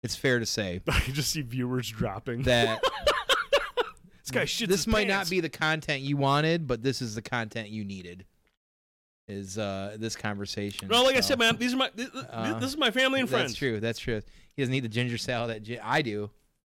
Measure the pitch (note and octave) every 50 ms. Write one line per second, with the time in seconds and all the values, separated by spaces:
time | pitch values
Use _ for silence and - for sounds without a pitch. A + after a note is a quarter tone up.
0 | - A#2 - - - C#3+ B2+ B2 A2+ - - - G#2 F#2+ F2 F#2 - - C3+ -
1 | - - C3 D3 C#3+ - - D#3 C#3+ A#2 A#2 B2+ B2 B2 B2+ B2+ A#2+ A#2+ A2+ G#2+
2 | A#2+ A2 G2 G2 - - A#2+ A#2 B2+ B2+ B2 A#2+ A#2 A#2 A2 - - C5 - G#5+
3 | F#5+ - - - - - C5 - - - - C#5 - - - - - - - -
4 | - - - - _ - - A#3+ F3+ - - - A#3 F#3+ F#3 G3 - A3 A3 G#3+
5 | G#3 G3 G3 G3 G3 E3 F3 F#3 E3 D#3 - - - D#3 D#3 D#3+ D3+ - D3+ C3+
6 | C3+ C#3 C#3+ C#3+ C#3 C3+ C#3 C#3+ D3+ D#3+ E3 F3 E3 C3+ B2 A2+ A2+ C3+ B2+ -
7 | B2+ A#2 G#2+ A2+ A2 - - A#2+ A2+ G#2+ - A#2 A2 G2+ G#2+ A2 G#2 G2 G2 F#2+
8 | F2+ F2 F2 F#2 F#2+ _ _ _ _ _ _ _ _ _ _ _ _ _ _ _
9 | _ _ _ _ _ - G#2 G2 G2+ F#2+ F#2+ G#2+ A2 G2+ G2 F#2+ G2 G2+ G#2 A2
10 | G#2+ A2+ G#2+ - - A2 G#2 G2+ G2+ G2+ - - G2+ G2+ G2 - - F#2+ G#3+ A#3+
11 | B3+ C4+ C4 C4 G3 - C#4+ A#3+ A#3 A3+ A#3 - A#3 B3 B3 C4 C4 - - -
12 | A#3+ C4+ - B3+ C4 - - A2+ - - - - A#3+ C4+ C4+ D4+ C#4+ A#3+ G3 B3+
13 | C4 C4 C4 C4+ B3+ A#3 - A#3 F#3 C#3 A2+ - D3 C3+ A#2 G#2+ G#2+ A2+ A#2 -
14 | - - A#2 G#2+ - - - - - - _ - C#3 B2 C3 C3 B2+ A2+ G#2+ A#2
15 | B2 B2 A#2+ A2+ - - B2+ A#2 A#2 A#2+ A2+ G#2+ G#2+ G#2 A#2+ A#2 G#2 G#2+ B2+ D3+
16 | D#3 A#2+ G#2 G#2 G#2 G#2+ - _ _ _ _ _ _ _ _